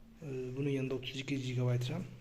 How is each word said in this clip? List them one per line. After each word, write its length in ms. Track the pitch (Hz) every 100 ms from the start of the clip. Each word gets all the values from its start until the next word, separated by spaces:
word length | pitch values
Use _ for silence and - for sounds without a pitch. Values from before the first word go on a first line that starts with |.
| - -
Ee, 340 | 151 131 127 131
bunun 140 | 143
yanında 240 | 139 131
otuz 260 | 127 123 139
iki 220 | 135 139
gigabayt 480 | 127 123 123 123 123
ram, 120 | 160 - -